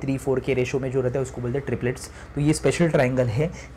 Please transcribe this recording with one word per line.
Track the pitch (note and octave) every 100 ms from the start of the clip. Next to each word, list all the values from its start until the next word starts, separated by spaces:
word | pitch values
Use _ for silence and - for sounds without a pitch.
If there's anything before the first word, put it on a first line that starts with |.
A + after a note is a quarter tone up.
थ्री, | C3+ C3+
फ़ोर | - B2+
के | C#3+
रेशियो | B2+ B2 C3+
में | C3
जो | C3+
रहता | B2 C3+
है |
उसको | B2 -
बोलते | A#2+ C3+
हैं | C3+
triplets। | A#2 B2 C3 - - -
तो | C#3+
ये | D3
special | D#3 F#3 - E3+
triangle | D3+ B2+ C3 A#2+
है | G#2+ E3+ - -